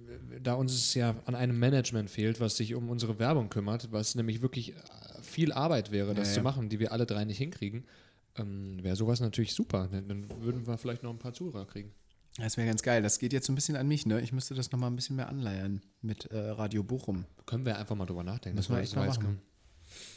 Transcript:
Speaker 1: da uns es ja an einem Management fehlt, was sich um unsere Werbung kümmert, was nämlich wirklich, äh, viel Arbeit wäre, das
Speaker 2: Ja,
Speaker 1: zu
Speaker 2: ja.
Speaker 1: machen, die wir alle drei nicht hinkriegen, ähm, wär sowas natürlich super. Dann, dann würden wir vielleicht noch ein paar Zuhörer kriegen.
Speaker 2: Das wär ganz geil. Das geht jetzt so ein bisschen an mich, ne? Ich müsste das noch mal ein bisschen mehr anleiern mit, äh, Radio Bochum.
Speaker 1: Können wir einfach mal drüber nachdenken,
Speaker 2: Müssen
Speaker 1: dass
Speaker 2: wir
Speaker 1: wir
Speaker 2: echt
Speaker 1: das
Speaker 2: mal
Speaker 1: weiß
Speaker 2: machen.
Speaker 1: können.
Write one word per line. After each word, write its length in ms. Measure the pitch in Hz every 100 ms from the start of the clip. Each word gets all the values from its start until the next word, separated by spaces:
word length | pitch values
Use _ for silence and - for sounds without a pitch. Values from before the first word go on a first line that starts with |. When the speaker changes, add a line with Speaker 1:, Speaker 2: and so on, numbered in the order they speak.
| - 123 127 123
Speaker 1:
da 120 | 127
uns 180 | 123 131
es 200 | 127 -
ja 200 | 127 117 113 -
an 80 |
einem 240 | 123 123 120
Management 500 | 123 135 120 113 101
fehlt, 320 | - 107 113
was 160 | 113 -
sich 180 | 110
um 140 | 120 120
unsere 300 | 120 113 107
Werbung 320 | 120 151 107
kümmert, 380 | 107 101 117 117
was 240 | 107 107
nämlich 260 | 120 113 113
wirklich, 280 | 127 127 113
äh, 40 | - - - - -
viel 300 | - - 160
Arbeit 380 | 131 160 139 101
wäre, 220 | 104 101
das 140 | 104 101
Speaker 2:
Ja, 60 |
Speaker 1:
zu 60 | 104
Speaker 2:
ja. 40 |
Speaker 1:
machen, 240 | 123 135 107
die 100 | 107
wir 140 | 110
alle 120 | 117 120
drei 180 | 104
nicht 140 | 107 98
hinkriegen, 460 | 143 - 101 113 - - - _ _ -
ähm, 420 | 101 98 98 95
wär 140 | 92 95
sowas 240 | 110 120
natürlich 320 | 117 - 110
super. 340 | - - 95 92
Dann, 160 | 95 98
dann 160 | 101 104 113
würden 260 | 117 123 117
wir 120 | 113
vielleicht 240 | 123 117
noch 80 | 120
ein 80 | 117
paar 140 | 127
Zuhörer 320 | 117 180 110 101
kriegen. 240 | 104 104 - _ _ _ -
Speaker 2:
Das 180 | 113 -
wär 80 | 113
ganz 160 | 110
geil. 200 | 127 120
Das 160 | 104 -
geht 140 | 123
jetzt 120 | 135 -
so 60 |
ein 20 |
bisschen 220 | 135 143 147
an 100 | 139
mich, 200 | 147 110
ne? 140 | 110
Ich 100 | 117
müsste 220 | 131 -
das 180 | 131 123
noch 60 | 123
mal 80 | 123
ein 100 | 123
bisschen 200 | - 131
mehr 120 | 127
anleiern 540 | 139 113 98 98 98 - _
mit, 300 | 110 104 -
äh, 80 | 110
Radio 440 | 104 107 104 104
Bochum. 440 | 98 127 - 95 87 -
Speaker 1:
Können 220 | - 117 131
wir 120 | 104
einfach 160 | 104
mal 120 | 104 92
drüber 180 | 87
nachdenken, 320 | 87 117 95 101
Speaker 2:
Müssen 160 | 98
Speaker 1:
dass 40 | 120
Speaker 2:
wir 0 |
Speaker 1:
wir 40 |
Speaker 2:
echt 100 | 131
Speaker 1:
das 40 | -
Speaker 2:
mal 120 | 131
Speaker 1:
weiß 80 | 117
Speaker 2:
machen. 60 | 101
Speaker 1:
können. 140 | 101 - _ - - - - -